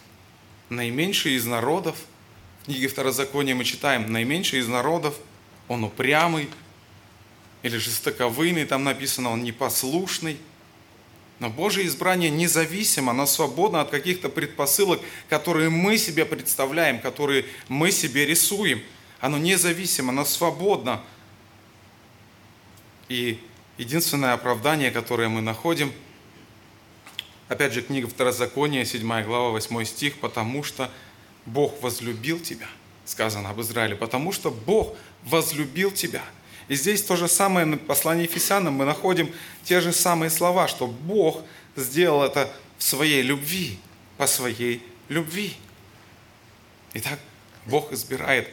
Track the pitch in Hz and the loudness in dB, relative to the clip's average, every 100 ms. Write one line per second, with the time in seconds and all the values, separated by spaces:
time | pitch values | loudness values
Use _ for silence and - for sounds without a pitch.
0 | - - - - - - - 120 120 123 | -20 -20 -20 -20 -20 -20 -10 -6 -4 0
1 | 180 202 156 131 117 120 120 170 180 - | 0 0 2 0 0 0 2 0 -2 -6
2 | - - - - - - - 135 131 - | -12 -20 -20 -20 -20 -18 -8 -2 -2 0
3 | 131 123 135 143 139 127 120 - 147 127 | 0 0 -2 -2 0 0 -2 -2 0 0
4 | 110 113 120 160 196 135 117 123 131 170 | 0 -2 0 0 0 0 0 0 2 0
5 | 151 143 - - - - - 120 107 - | -2 -4 -14 -20 -20 -18 -8 -4 -4 0
6 | 127 151 170 160 143 - - - - - | 2 4 4 2 -4 -10 -20 -20 -20 -20
7 | - - - - - - 123 117 110 113 | -20 -20 -20 -20 -20 -8 -4 -4 -2 -2
8 | - 143 123 120 170 175 139 135 139 131 | -2 0 0 2 2 2 0 0 0 -2
9 | 135 - 123 113 120 113 131 - 131 165 | -2 -2 -2 -2 -4 -2 -2 0 0 0
10 | 185 - 160 143 - - - - - - | -2 -4 -4 -6 -12 -20 -20 -20 -20 -20
11 | - - - - 120 117 196 196 180 135 | -20 -20 -20 -8 -6 0 0 2 0 0
12 | 180 185 165 151 170 160 160 180 214 - | 2 2 2 2 2 2 2 0 0 2
13 | 131 123 139 - 147 127 202 165 143 143 | 2 2 2 2 0 2 2 2 0 -2
14 | 175 175 - - 143 - 139 - 196 160 | -2 -2 -2 -4 -6 -2 0 2 4 2
15 | - - - 151 170 160 160 165 190 220 | -2 -12 -2 -2 2 2 4 4 4 2
16 | - 156 160 139 127 - 135 156 160 120 | 2 0 0 0 -2 0 0 2 2 2
17 | 131 123 147 135 127 - - 135 170 190 | -4 -2 0 2 0 -8 -4 2 2 2
18 | 156 127 143 170 - 202 196 117 - - | 0 2 2 4 2 2 0 0 -4 -20
19 | - - 131 147 165 190 170 165 185 - | -20 -6 -2 0 2 2 2 0 -2 -2
20 | 127 131 143 - 170 - 190 180 120 110 | 0 0 -2 0 0 2 0 0 0 -4
21 | - - - - - - - - - - | -8 -20 -20 -20 -20 -20 -20 -20 -20 -20
22 | - - - - - - - - - - | -20 -20 -20 -20 -20 -20 -20 -20 -20 -20
23 | - 123 120 110 - - - - 120 156 | -8 -4 -2 -4 -10 -20 -20 -12 -4 -2
24 | 165 143 131 120 123 120 139 156 131 117 | 0 0 2 2 2 2 2 2 2 0
25 | 113 120 113 110 110 110 170 160 143 117 | -2 0 2 0 -2 -2 0 0 -2 -4
26 | - - - - - - - - - - | -18 -20 -20 -20 -20 -20 -20 -20 -20 -20
27 | - - - - - 127 139 117 123 139 | -20 -16 -16 -14 -6 0 0 0 -4 -4
28 | 117 - 127 117 120 - 147 139 110 120 | -4 0 0 2 -2 0 0 0 -2 -2
29 | 110 113 104 120 123 110 - 117 110 - | -2 -2 0 0 0 0 -4 -4 -6 -2
30 | 147 143 - - 110 135 143 - 127 - | -4 -2 -6 -4 -4 -4 -6 -6 -8 -10
31 | - - - - - 120 143 - 127 - | -20 -20 -20 -20 -6 0 0 0 -6 -4
32 | 117 110 131 165 170 - - - - - | -6 -6 -4 -4 -6 -12 -14 -18 -20 -20
33 | - - 110 104 98 104 113 117 110 101 | -10 -2 -2 -2 -6 -6 -4 -2 -2 -2
34 | 113 127 160 196 160 120 113 214 180 - | -2 -2 -2 -2 -4 -4 0 2 2 -6
35 | - - 120 160 156 147 143 143 196 196 | -20 -16 0 0 2 -2 -4 0 -2 0
36 | 175 - - - - - - 139 160 208 | -4 -4 -10 -16 -20 -16 -4 0 2 2
37 | 208 180 170 - 196 185 160 151 - 143 | 2 2 4 4 4 4 2 0 0 0
38 | 160 170 170 170 - 202 175 135 135 147 | 2 2 0 0 2 2 2 0 0 2
39 | 185 180 160 - - - - 175 170 170 | 2 2 0 -4 -16 -10 2 2 4 2
40 | 185 170 160 160 175 180 156 - 123 117 | 2 2 2 2 2 4 2 0 -4 -4
41 | 160 214 160 - - - - - 123 139 | -2 4 4 2 -8 -18 -14 -8 -2 4
42 | 175 147 139 143 139 - - - - 135 | 6 6 4 2 0 -4 -16 -4 0 2
43 | 156 143 127 143 147 185 160 95 - - | 4 4 4 0 -2 -4 -4 -8 -16 -20
44 | - - 143 - 123 113 120 117 - - | -14 -2 0 2 0 -2 -2 -2 -8 -20
45 | - 147 156 175 202 - - - - - | -6 -4 -4 -4 -6 -8 -18 -20 -20 -20
46 | - - - - - - - - - 113 | -20 -20 -20 -20 -20 -20 -20 -20 -12 -8
47 | 113 143 - - - - - 143 147 127 | -8 -8 -12 -20 -20 -16 -2 0 0 -8
48 | - 131 - 131 113 | -6 -4 0 0 0